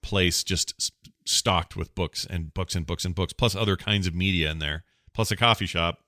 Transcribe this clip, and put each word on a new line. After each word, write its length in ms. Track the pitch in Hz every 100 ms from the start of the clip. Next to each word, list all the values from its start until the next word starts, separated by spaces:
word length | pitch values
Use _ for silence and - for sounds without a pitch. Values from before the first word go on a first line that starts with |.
place 420 | - 98 90 -
just 300 | - 90 - -
s-, 140 | - _ - _ -
stocked 500 | - - 92 85 95
with 180 | 85
books 300 | - 85 - -
and 260 | 90 80
books 200 | 95 92 92
and 100 | 76
books 180 | 87
and 100 | 90
books, 180 | 87 90
plus 220 | - 120 98
other 200 | 110 95
kinds 300 | - 101 90
of 80 |
media 360 | 85 95 92 78
in 100 | 80
there, 240 | 76 76 - _ -
plus 180 | - 107
a 40 | 101
coffee 300 | 117 110 95
shop. 320 | 85 85 -